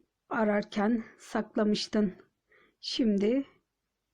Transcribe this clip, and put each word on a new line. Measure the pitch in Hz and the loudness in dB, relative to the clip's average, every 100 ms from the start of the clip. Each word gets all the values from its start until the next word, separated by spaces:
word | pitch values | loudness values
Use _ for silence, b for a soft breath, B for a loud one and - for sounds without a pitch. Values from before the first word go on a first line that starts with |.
| _ _ _ | _ _ _
ararken | 247 214 208 208 208 202 233 - - | -2 0 0 -2 -2 0 0 -4 -18
saklamıştın. | - 226 220 - 214 214 - 220 208 - - _ b b b b | -8 -6 -4 0 2 0 0 0 0 -4 -18 _ b b b b
Şimdi | - - 226 202 202 262 277 _ _ _ _ _ _ | -8 0 2 2 2 0 -4 _ _ _ _ _ _